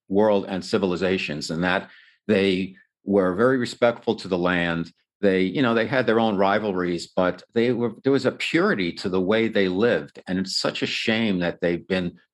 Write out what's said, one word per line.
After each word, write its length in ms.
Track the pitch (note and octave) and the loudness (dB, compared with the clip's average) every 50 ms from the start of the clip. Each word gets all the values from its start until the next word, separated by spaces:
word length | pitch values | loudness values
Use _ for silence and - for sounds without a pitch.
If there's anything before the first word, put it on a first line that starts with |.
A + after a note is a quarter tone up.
| _ _ | _ _
world 360 | G2 G2 G#2+ G#2+ G#2 G2 - | 2 2 4 4 4 2 0
and 160 | - G2 F#2 E2+ | -2 -6 -6 -6
civilizations, 880 | - - G#2+ F#2+ F#2 F2 E2 F2+ F2+ F#2 F#2 - - D2+ D2 D2 - | -2 -2 0 0 0 0 0 0 0 0 0 -2 -6 -8 -8 -6 -6
and 140 | D#2+ D#2+ F2 | -4 -2 0
that 240 | F2+ F2+ G2 - - - - - _ _ _ _ | 0 0 -2 -4 -6 -18 -20 -20 _ _ _ _
they 480 | - G#2+ G2 G2 G2 F#2 F#2 F#2+ F#2 - - _ _ _ _ _ | 0 2 2 2 2 0 0 -2 -6 -10 -18 _ _ _ _ _
were 300 | - G2 G2 F#2 F2+ F2+ | 0 2 2 2 2 0
very 220 | F#2 A#2 B2+ C3+ | 2 2 2 2
respectful 580 | C3 A#2+ A2+ - - B2 A#2+ A2+ - - - G#2+ | 2 -2 -4 -2 2 2 2 2 0 -2 -2 -2
to 120 | - - F#2+ | -2 -2 -4
the 80 | F#2+ | -2
land. 560 | F2+ F2 F2 F2+ F2 F2 E2+ E2+ E2+ E2+ E2 _ _ _ _ _ _ | 0 0 0 0 0 0 0 -2 -2 -4 -8 _ _ _ _ _ _
They, 220 | G2 G2 F#2 F#2 F#2+ | 0 2 2 2 2
you 200 | F#2+ F#2 D3+ C3+ | 0 0 0 0
know, 120 | A#2+ A#2 | 2 2
they 120 | A2+ A2+ | 0 0
had 200 | A2+ B2 C3 B2 | 0 0 0 2
their 140 | G#2+ A2 A2+ | 2 2 2
own 160 | A2+ A2 G#2 | 2 2 2
rivalries, 720 | F#2 G2 G2 G2 G#2+ G#2 G#2+ F#2+ F#2 F2+ F2 F2 E2 - - | 2 2 2 2 2 0 -2 -2 -2 -2 -2 -2 -4 -6 -6
but 340 | _ - F#2 F2+ F2+ - - _ _ | _ 0 0 0 0 -4 -12 _ _
they 180 | A#2 A#2 B2 B2 | 0 0 0 0
were, 200 | A2 A#2+ A#2 G#2 - _ | 0 -2 -4 -6 -2 _
there 80 | C3 C#3 | 0 2
was 140 | C3+ - | 2 2
a 60 | D3+ - | 0 -2
purity 600 | - - - - D#3+ F3+ G#3+ F#3 A2 F#2 E2+ E2 | -2 -6 -2 0 2 2 2 0 0 -2 -4 -4
to 140 | - - G2+ | -6 -6 -2
the 120 | F2+ F#2+ | -2 0
way 280 | F#2 F2 A2 A2+ A2+ A2 | 0 2 2 2 0 0
they 200 | - G#2+ G2 F#2 | 2 0 0 0
lived. 540 | F2+ F#2 A2 A#2+ G#2+ E2 D2 - _ - - | 2 2 2 2 2 0 -2 -6 _ -20 -10
And 120 | - F#2 F#2+ | -6 -4 -4
it's 180 | F#2+ F#2+ - | -4 -4 -4
such 260 | - - D3 - - C#3+ | -4 -4 -4 -4 -4 -6
a 40 | |
shame 540 | C3 - - - - A2 A2+ A#2 G#2+ F#2+ F2+ | -4 -4 -4 -2 -2 0 0 0 0 0 0
that 200 | F2 E2+ E2 - | 0 -2 -2 -2
they've 260 | - E2+ F2 E2 - | -2 -2 -2 -2 -2
been 300 | _ F#2+ F#2 F2+ F2 E2 - _ _ | _ -2 -2 -2 -4 -8 -10 _ _